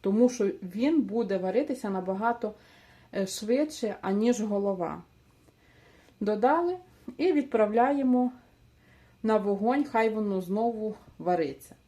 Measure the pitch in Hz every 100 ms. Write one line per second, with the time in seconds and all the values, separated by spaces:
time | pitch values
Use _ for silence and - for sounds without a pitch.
0 | 196 208 247 247 202 - 185 190 269 330
1 | 196 220 214 190 185 208 294 254 208 190
2 | 180 190 226 233 214 - - - - -
3 | - - 190 - 214 254 302 - 220 196
4 | 190 196 226 214 214 202 202 190 165 156
5 | - _ _ _ - _ _ _ - _
6 | _ _ 202 208 240 320 349 359 - -
7 | - - 339 302 269 226 208 220 247 285
8 | 262 247 247 - - _ _ _ _ -
9 | _ _ 214 220 202 196 214 277 285 226
10 | 226 214 208 190 175 202 233 220 214 214
11 | - _ 165 175 147 135 - -